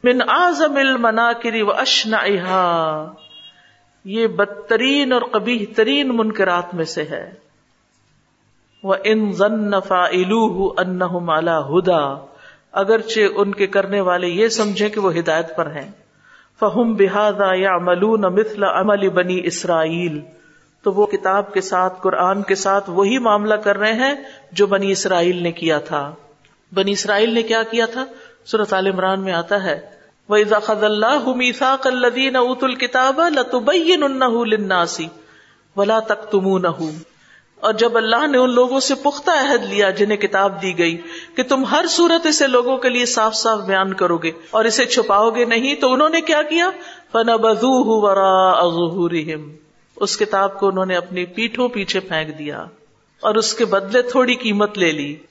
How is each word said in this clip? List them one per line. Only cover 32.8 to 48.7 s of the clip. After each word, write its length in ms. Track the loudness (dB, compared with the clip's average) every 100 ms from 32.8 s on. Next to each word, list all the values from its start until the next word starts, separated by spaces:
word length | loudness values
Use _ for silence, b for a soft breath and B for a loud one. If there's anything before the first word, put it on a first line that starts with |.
| -2 2 2 2 2
لَتُبَيِّنُنَّهُ 1160 | 0 0 0 2 2 2 2 2 0 0 0 0
لِلنَّاسِ 600 | 0 0 0 0 -4 -10 -12 b b b b b -2
وَلَا 240 | 0 0
تَكْتُمُونَهُ، 920 | 0 -6 -2 -2 0 0 0 -2 -8 -8 -18 b b b b _
اور 140 | -2
جب 240 | 2 2 2
اللہ 300 | 0 0 2
نے 100 | 2
ان 160 | 4
لوگوں 260 | 4 2 2
سے 160 | 0 0
پختہ 360 | -2 -2 0
عہد 320 | 0 2 0
لیا 260 | 0 0 0
جنہیں 280 | 2 0 0
کتاب 440 | 0 0 0 -2
دی 160 | -6 -2
گئی 200 | -2 -2 B B B -6
کہ 80 |
تم 220 | 0 0 2
ہر 200 | 0 0
صورت 360 | 2 2 2 0
اسے 220 | 2 2
لوگوں 300 | 2 2 0
کے 120 | 0
لیے 160 | 0 -2
صاف 300 | 0 0 0
صاف 240 | -2 -2
بیان 340 | 0 0 0
کرو 240 | 0 0 0
گے 140 | -2 -8 B
اور 160 | 0 2
اسے 200 | 0 0
چھپاؤ 440 | 0 2 2 2
گے 160 | 2 0
نہیں، 300 | 0 0 0
تو 180 | 0
انہوں 160 | 2 2
نے 120 | 2
کیا 200 | 0 0
کیا؟ 280 | 0 0 0 -4 B B _
فَنَبَذُوهُ 920 | 0 2 2 2 2 2 2 2 2
وَرَاءَ 580 | 2 4 4 4 4 4
ظُهُورِهِمْ، 840 | 2